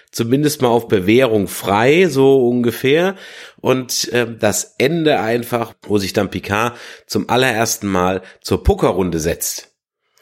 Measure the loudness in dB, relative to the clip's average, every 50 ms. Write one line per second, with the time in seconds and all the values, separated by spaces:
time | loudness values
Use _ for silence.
0 | _ _ -6 -6 -2 0 0 2 2 0 0 0 2 2 2 2 2 0 0 0
1 | 2 4 4 4 4 4 2 0 0 -2 -6 -6 -2 0 0 2 4 4 4 4
2 | 2 2 2 4 4 6 6 4 4 2 2 0 0 -2 -2 -2 0 0 2 2
3 | 0 -2 -4 -8 -14 -20 -20 -20 -20 -20 -18 _ 0 0 0 0 -2 -4 -6 -6
4 | -4 -2 -2 -2 -2 -2 -2 -2 0 0 0 -2 -6 -8 _ -2 0 0 0 0
5 | 0 0 0 0 0 -2 -2 -2 -2 -4 -4 -4 -4 -8 -10 _ -4 -2 -2 0
6 | 0 0 -2 -2 -2 -2 -4 -8 -6 -4 -2 -2 -2 -2 -4 -8 -16 -20 -20 -20
7 | _ -6 -4 -4 -2 0 2 2 2 2 0 0 -2 -2 -2 -4 -4 -2 0 0
8 | 0 0 0 -4 -6 -12 -20 _ -4 -4 -4 0 2 0 2 2 2 0 2 0
9 | -2 -2 -2 -2 -2 -4 -4 -4 -6 -8 -10 -10 -14 _ _ _ _ _ _ _
10 | _ _ _ _